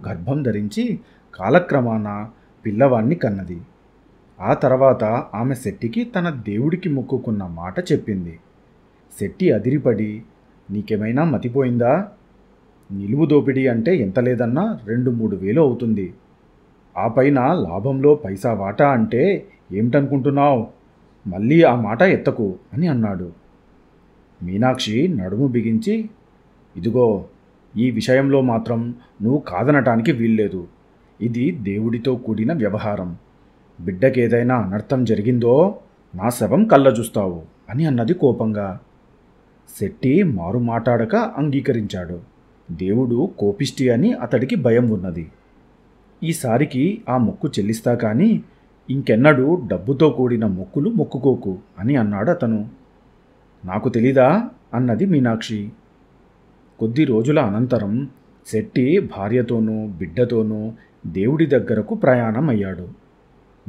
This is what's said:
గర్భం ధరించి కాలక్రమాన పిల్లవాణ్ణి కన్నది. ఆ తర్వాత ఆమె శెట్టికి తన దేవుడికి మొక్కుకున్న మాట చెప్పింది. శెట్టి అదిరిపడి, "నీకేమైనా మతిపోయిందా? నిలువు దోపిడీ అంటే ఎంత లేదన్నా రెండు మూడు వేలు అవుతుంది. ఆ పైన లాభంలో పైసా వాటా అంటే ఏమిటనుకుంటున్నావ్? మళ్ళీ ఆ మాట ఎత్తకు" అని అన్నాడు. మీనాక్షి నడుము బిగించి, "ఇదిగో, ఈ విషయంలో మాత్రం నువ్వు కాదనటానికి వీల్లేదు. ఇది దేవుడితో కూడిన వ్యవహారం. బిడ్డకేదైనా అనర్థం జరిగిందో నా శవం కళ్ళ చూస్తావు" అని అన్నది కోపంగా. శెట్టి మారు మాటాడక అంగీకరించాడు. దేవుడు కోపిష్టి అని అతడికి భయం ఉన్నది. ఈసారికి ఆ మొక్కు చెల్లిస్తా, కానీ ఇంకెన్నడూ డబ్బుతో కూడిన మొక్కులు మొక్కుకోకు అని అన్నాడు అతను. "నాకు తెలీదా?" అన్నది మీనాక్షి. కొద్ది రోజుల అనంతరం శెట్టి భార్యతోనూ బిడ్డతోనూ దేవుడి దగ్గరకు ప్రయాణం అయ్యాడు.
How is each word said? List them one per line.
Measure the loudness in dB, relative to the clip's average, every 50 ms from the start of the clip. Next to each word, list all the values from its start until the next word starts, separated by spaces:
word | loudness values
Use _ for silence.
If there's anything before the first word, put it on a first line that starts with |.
| -6 -10
గర్భం | -10 -8 -6 -4 -4 -2 -2
ధరించి | -2 -2 -2 -4 -6 -4 -4 -4 -4 -4 -6 -10 _ _ _ _ _ -12
కాలక్రమాన | -6 -2 2 2 2 2 2 0 0 0 0 -2 -2 -4 -6 -6 -8 -10 -12 -14 _ _ _ _ _ -8
పిల్లవాణ్ణి | -4 0 2 4 4 4 2 2 0 0
కన్నది. | 0 -2 -4 -2 -4 -6 -10 -12 -14 -14 -20 _ _ _ _ _ _ _ _ _ _ _ _ _ -8
ఆ | -2 -2 -2
తర్వాత | 0 2 2 2 6 6 4 4 4 2 0 0 -2 -4 -6 -6
ఆమె | -4 -4 -4 -4
శెట్టికి | -4 -4 -8 -6 -6 -6 -6 -4 -4 -6
తన | -4 -4 -4 -4 -4
దేవుడికి | -6 -6 -8 -6 -4 -2 -2 -2 -2 -2 -2 -2
మొక్కుకున్న | -2 -2 -2 -2 -4 -4 -2 -2 -4 -4 -4
మాట | -8 -10 -10 -10 -8 -8 -8 -2 -2 -2
చెప్పింది. | -2 -2 -4 -6 -6 -6 -8 -12 -16 _ _ _ _ _ _ _ _ _ _ _ _ _ _ -12 -8
శెట్టి | -8 -8 -4 0 0 2 2
అదిరిపడి, | 2 0 0 -2 0 0 0 0 0 -2 -4 -6 -10 -14 -18 _ _ _ _ _ _ _ -8
"నీకేమైనా | -8 -8 -4 -4 -2 -2 -2 -2 0 0 0
మతిపోయిందా? | 0 0 -2 -4 -2 -2 0 0 0 2 2 2 2 2 2 0 -6 -12 _ _ _ _ _ _ _ _ _ _ _ _ _ _ -12 -10
నిలువు | -8 -4 -2 0 2 2
దోపిడీ | 4 4 4 4 4 0 2 2
అంటే | 2 0 2 2 2 2
ఎంత | 2 0 0 0 0
లేదన్నా | 2 2 0 0 0 0 0 0 -2 -2 -4 -6 -6
రెండు | -4 -2 0 0 0
మూడు | 0 0 -2 -2 -2
వేలు | -2 -2 0 2 4
అవుతుంది. | 4 4 2 0 0 -2 0 -2 -2 -8 -10 -16 _ _ _ _ _ _ _ _ _ _ _ _ _ _ -6 -4
ఆ | -2 0
పైన | 2 4 4 4 4 4
లాభంలో | 2 2 2 0 -2 -4 -4 -4 -4 -2 -2 2 4 4 4
పైసా | 4 2 -8 -8 -4 -2 -2 -2
వాటా | -2 -4 -4 0 2 4 4
అంటే | 4 2 2 2 2 2 2 2 2 0 -4 -12 _ _ _ -8 -4
ఏమిటనుకుంటున్నావ్? | -2 0 2 2 2 0 2 0 0 0 0 2 2 4 4 4 2 0 -4 -10 _ _ _ _ _ _ _ _ _ -10
మళ్ళీ | -8 -6 -2 0 4 4 6 6
ఆ | 4 2
మాట | 0 -2 -4 0 2 2
ఎత్తకు" | 2 2 2 0 -2 -2 -2 -4 -4 -6 -8 _ -12 -6
అని | -4 -2
అన్నాడు. | -2 0 -2 -2 -2 -4 -6 -8 -12 -14 -18 _ _ _ _ _ _ _ _ _ _ _ _ _ _ _ _ _ _ _ -12 -10
మీనాక్షి | -6 -2 0 0 0 0 0 -4 -4 -2 0 0 0
నడుము | 0 -2 -4 -4 -2 -2 -2
బిగించి, | 0 0 0 -2 0 -2 -2 0 0 -2 -2 -4 -8 -12 _ _ _ _ _ _ _ _ _ _ _ -14
"ఇదిగో, | -6 -4 -2 2 2 2 2 2 -2 -4 -10 _ _ _ _ _ _ _ _ -4
ఈ | -2 -2 0
విషయంలో | 0 -2 0 2 2 2 4 4 2 2
మాత్రం | 2 2 0 -2 -2 -2 -4 -4 -4 -6 -8 -12 -18 _ _ -4 -2
నువ్వు | 0 0 0
కాదనటానికి | -2 -4 -4 -2 2 2 4 4 4 2 2 2 2 0 0
వీల్లేదు. | 0 2 2 2 2 0 0 -2 -8 -10 -12 _ _ _ _ _ _ _ _ _ -6
ఇది | -6 -4 -2 0 -2 -2
దేవుడితో | -2 -4 -4 -4 -4 -2 -2 -2 -4 -2 -2 -2 -2
కూడిన | -2 -4 -6 -4 -2 0 -2 0
వ్యవహారం. | 0 0 -2 -2 -2 -4 -4 -4 -4 -6 -8 -10 -12 _ _ _ _ _ _ _ _ _ _ _ -10
బిడ్డకేదైనా | -6 -6 -2 2 2 2 4 4 2 2 2 2 2 2 2
అనర్థం | 2 0 -2 -2 -4 -2 -2 0 0 2
జరిగిందో | 2 0 0 2 0 0 2 4 4 6 6 4 4 2 -4 -16 _ _ _ _ _ -10
నా | -4 -4 -4
శవం | -2 0 0 2 4 2 4
కళ్ళ | 6 6 6 6 6
చూస్తావు" | 4 2 -4 -4 -2 -2 -2 -2 -4 -8 -12 -16 _ _ _ -8
అని | -4 -2 0
అన్నది | 0 2 0 0 0 0
కోపంగా. | 2 2 2 2 2 0 -2 -2 -2 -4 -6 -8 -10 -14 _ _ _ _ _ _ _ _ _ _ _ _ _ _ _ _ -20 -10 -6
శెట్టి | -6 -6 -6 -2 0 2 4 4 4
మారు | 2 0 -2 -4 -4 -2 -2
మాటాడక | -2 -2 -2 -2 0 0 2 2 0 0 0
అంగీకరించాడు. | 0 -2 -2 -4 -4 -4 -2 -2 -2 0 0 0 0 -2 -4 -6 -8 -8 -8 -10 -12 -14 -18 _ _ _ _ _ _ _ -14
దేవుడు | -10 -6 -4 -2 0 0 0 0 0 0 -2 -2 -4 -2
కోపిష్టి | -2 -2 -2 -2 -4 -6 -2 -2 0 2
అని | 2 2 2 2 0
అతడికి | -2 -4 -2 0 0 0 0 -2
భయం | 0 2 4 4 4 4 2
ఉన్నది. | 0 -2 -4 -6 -8 -8 -10 -12 -16 _ _ _ _ _ _ _ _ _ _ _ _ _ _ _ _ -8 -4
ఈసారికి | -4 -4 -4 -2 0 2 2 0 0 0 0 0 0 -2 -4 -4 -2
ఆ | 0
మొక్కు | 0 0 0 -2 -2 -6 -4
చెల్లిస్తా, | -2 -2 -2 -2 -2 -2 0 0 0
కానీ | 0 0 0 2 4 4 4 2 2 -2 -8 _ _ _ _ _ _ _ -6
ఇంకెన్నడూ | -4 -4 2 2 4 6 8 6 6 6 4 2 2 0 0
డబ్బుతో | -4 -4 -4 -2 -2 2 4 4 4
కూడిన | 4 2 0 0 0 0 0
మొక్కులు | -2 -2 -4 -6 -6 -4 -2 -2 0
మొక్కుకోకు | 0 0 -2 -2 -4 0 2 2 0 2 -2 -8 -8 -8 -12 _ _ -6
అని | -2 0 0
అన్నాడు | 2 0 0 -2 -2 0 -2
అతను. | 0 0 0 -2 -2 -2 -4 -8 -12 -20 _ _ _ _ _ _ _ _ _ _ _ _ _ _ _ _ -12
"నాకు | -6 -6 -2 -2 -2
తెలీదా?" | 0 2 2 4 4 6 6 6 4 2 0 -4 -10 _ _ -8 -4
అన్నది | -2 0 0 0 0 2
మీనాక్షి. | 2 2 2 2 2 0 -2 -4 -6 -8 -8 -8 -10 -14 _ _ _ _ _ _ _ _ _ _ _ _ _ _ _ _ _ _ _ _ -4
కొద్ది | -4 -2 0 0 2
రోజుల | 2 2 2 2 2 2 2
అనంతరం | 2 2 0 0 0 0 0 -2 0 -2 -4 -4 -4 -6 -12 _ _ _ _ _ -14
శెట్టి | -4 -4 -4 -4 -2 0 0 2 4 2 2
భార్యతోనూ | 0 -2 -8 -6 -4 0 0 0 0 0 0 0 0 0 -2 -4 -6
బిడ్డతోనూ | -8 -8 -10 -10 -8 -2 -2 0 0 2 0 0 0 -2 -4 -6 -8 -10 -12 -20 _ _ _ -14
దేవుడి | -8 -4 -2 0 0 2 2 2
దగ్గరకు | 2 2 0 2 0 -2 -2 -2 -4 -4
ప్రయాణం | 0 2 4 4 4 2 0 -2 0 0 0
అయ్యాడు. | 0 0 -2 -4 -6 -10 -12 -16 -16 _ _ _ _ _ _ _ _ _ _ _ _ _ -14